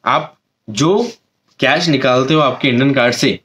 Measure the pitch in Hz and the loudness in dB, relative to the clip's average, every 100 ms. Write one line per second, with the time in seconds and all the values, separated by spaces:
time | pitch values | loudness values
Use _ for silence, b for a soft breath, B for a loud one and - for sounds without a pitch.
0 | 113 147 151 _ _ _ - 107 156 214 | -2 -4 -4 _ _ _ -12 -2 0 0
1 | 233 - _ _ _ _ 131 156 170 135 | -2 -10 _ _ _ _ 0 0 0 0
2 | 135 127 131 156 - - 143 120 139 131 | 2 0 2 2 0 0 -2 2 2 2
3 | 120 120 127 - | 0 0 -2 -2